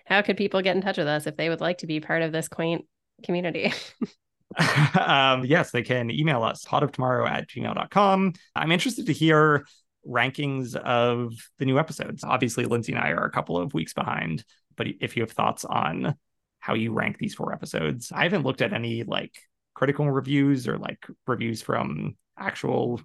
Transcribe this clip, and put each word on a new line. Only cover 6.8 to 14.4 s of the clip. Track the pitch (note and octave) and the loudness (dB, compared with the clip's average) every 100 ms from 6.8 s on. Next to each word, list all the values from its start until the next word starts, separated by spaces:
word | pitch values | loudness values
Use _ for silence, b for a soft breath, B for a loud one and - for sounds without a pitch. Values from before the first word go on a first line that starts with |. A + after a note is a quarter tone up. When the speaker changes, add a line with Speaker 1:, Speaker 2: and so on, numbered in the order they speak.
Speaker 2:
of | C#3 | 0
tomorrow | - B2+ B2 A#2 | 0 0 2 2
at | - - | 0 -4
gmail | A#2+ A2+ | -4 -4
dot | G#2+ - | -2 0
com. | G3 G3+ F#3+ F#3+ - B - | 4 4 4 2 -2 B -2
I'm | D#3 | 0
interested | F3 C4 - - | 2 0 -2 -2
to | |
hear | - D#3+ D#3 D#3 C#3+ - b _ _ - | 2 6 6 6 4 0 b _ _ -4
rankings | B2 B2+ C3+ C#3+ C3+ B2 - | 0 0 0 -4 -2 -4 -4
of | - A#2+ A#2+ A#2+ A#2+ A2+ - - | 0 2 4 2 -4 -8 -14 -4
the | C3+ | 2
new | C3+ | 2
episodes. | D#3+ - - - | 0 -4 -8 -8
Obviously, | - B2+ B2 B2+ A#2 | -2 0 0 0 0
Lindsay | A#2 A2+ | 0 0
and | A#2+ | -2
I | - | 0
are | - - | 0 0
a | |
couple | - - E2+ | -2 -2 -2
of | F2+ | -2
weeks | D#2 E2 | -4 -4
behind, | - - - E3 D#3 | -4 -4 -2 -4 -6